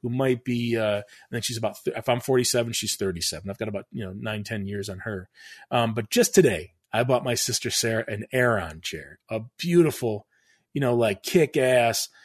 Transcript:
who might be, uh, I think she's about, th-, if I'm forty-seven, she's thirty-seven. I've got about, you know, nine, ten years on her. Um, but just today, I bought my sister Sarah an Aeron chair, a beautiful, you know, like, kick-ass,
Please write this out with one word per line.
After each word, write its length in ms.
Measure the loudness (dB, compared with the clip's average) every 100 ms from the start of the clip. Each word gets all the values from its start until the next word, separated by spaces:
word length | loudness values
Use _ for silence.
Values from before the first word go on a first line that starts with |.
who 80 | -4
might 340 | 0 2 2
be, 320 | 0 -2 0 0
uh, 220 | 0 -2
I 300 | -6 -20 -10
think 120 | -6
she's 120 | -6 -4
about, 200 | -4 -4
th-, 120 | -6 -4
if 120 | -2
I'm 120 | -2
forty-seven, 520 | 2 2 2 0 -2
she's 240 | -4 -4 -4
thirty-seven. 540 | -4 -4 -6 -6 -10
I've 80 | -8
got 100 | -6
about, 180 | -8 -8
you 140 | -10
know, 80 | -10
nine, 320 | -8 -8 -8
ten 200 | -6 -8 -6
years 220 | -6 -8
on 120 | -8
her. 280 | -8 -8 -10 _ -20 -20 -4
Um, 200 | 0 0
but 180 | -2 -2
just 240 | 2 4
today, 400 | 6 6 2 -6 _ _
I 100 | -2
bought 220 | 2 2
my 100 | 2
sister 340 | -2 -2 -2 -2
Sarah 340 | -2 0 -2 -4
an 200 | -8 -4
Aeron 500 | 2 4 2 -2 -10
chair, 380 | -12 -12 -14 -20 _
a 120 | -8 -8 _
beautiful, 680 | 2 6 4 2 -4 -4 -10 _ _ _ _
you 80 | -2
know, 140 | 2
like, 300 | 4 2 0
kick-ass, 840 | 0 4 4 4 4 4 4 0 -6 _